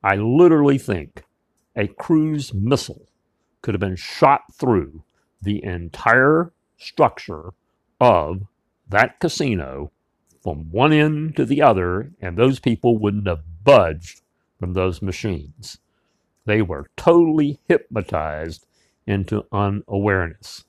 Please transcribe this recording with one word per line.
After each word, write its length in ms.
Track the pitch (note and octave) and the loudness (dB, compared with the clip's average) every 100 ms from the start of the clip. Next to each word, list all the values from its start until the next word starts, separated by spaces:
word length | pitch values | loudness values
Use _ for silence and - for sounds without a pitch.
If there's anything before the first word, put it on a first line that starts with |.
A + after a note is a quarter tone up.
I 140 | G2 G2 | 0 0
literally 600 | A2 C3+ F3 D#3+ C#3+ C3+ | 2 6 6 6 4 0
think 460 | - F#2 C#2+ - _ _ _ _ _ - | -2 -6 -6 -18 _ _ _ _ _ -6
a 120 | G#2 | -6
cruise 680 | - - D#3+ D#3 D3+ C3+ | -6 0 0 2 -4 -6
missile 540 | G2+ G#2+ C3+ - - _ _ _ _ _ _ | -4 0 0 -2 -16 _ _ _ _ _ _
could 120 | - | -6
have 60 | G2 | -4
been 160 | F#2+ F2+ | -4 -6
shot 460 | - - D3 C#3 _ | -10 -2 0 0 _
through 500 | _ C3 G#2 C#2+ D#2+ - _ _ _ | _ -2 0 -2 -14 -20 _ _ _
the 200 | F#2+ G#2 | -8 -8
entire 880 | G2+ F2+ E2+ - - A#2+ C3+ D#3 F3 _ _ _ | -8 -10 -12 -2 2 4 4 2 -2 _ _ _
structure 760 | - - C#3+ - - D#2+ E2+ - _ _ _ _ | -16 0 0 0 -14 -14 -14 -20 _ _ _ _
of 420 | B2+ F#2 D2+ F#2+ G2 _ _ _ _ | 4 4 0 -8 -10 _ _ _ _
that 320 | G2 A#2 _ | 0 0 _
casino 680 | E3 - D3 G2 C2+ C2+ C#2+ _ _ _ _ _ | -6 -2 -2 -2 -6 -10 -12 _ _ _ _ _
from 280 | F#2+ D2+ D#2+ | -10 -8 -6
one 220 | F#2 C#3+ | 0 2
end 440 | D#3 D3+ D3+ D#3 D3+ | 4 2 0 -6 -4
to 80 | |
the 160 | A#2 C#3 | -2 4
other, 520 | D3 G2 F2+ F#2 B2+ _ | 4 4 0 -4 -6 _
and 160 | F#2 F2 | -10 0
those 240 | B2+ C3+ | 0 2
people 360 | - A2+ B2 A2 | -2 0 0 2
wouldn't 300 | G#2 G#2 G2 | 0 -2 -4
have 160 | E2 - - | -6 -8 -2
budged 600 | - C3 F2 D#2+ F2 - _ _ _ _ | 6 6 6 -2 -12 -20 _ _ _ _
from 140 | F2+ | -6
those 300 | F#2 F#2 F2+ | -2 -2 -2
machines. 760 | G2 F2 A2 E2+ C#2+ - G#2+ - _ _ _ _ _ _ - | -8 -6 -6 -6 -10 -20 -20 -20 _ _ _ _ _ _ -2
They 160 | G#2+ | 0
were 280 | F#2 D2 D#2 - | 0 -6 -12 -2
totally 640 | - E3+ E3+ D#3 D3 D3 _ | 4 4 4 2 -2 -4 _
hypnotized 1000 | F3 - A2 F#2+ D#2 D#2 D2+ E2 D#2+ _ _ _ _ - | 0 0 -8 -4 -6 -6 -8 -10 -12 _ _ _ _ -4
into 380 | G2 F2+ G#2+ - | -4 -2 -6 -4
unawareness. 1120 | G2+ G2+ G2+ - G2+ G#2 F#2+ E2+ - - - | -2 -2 -2 -6 -4 0 0 -2 -10 -20 -20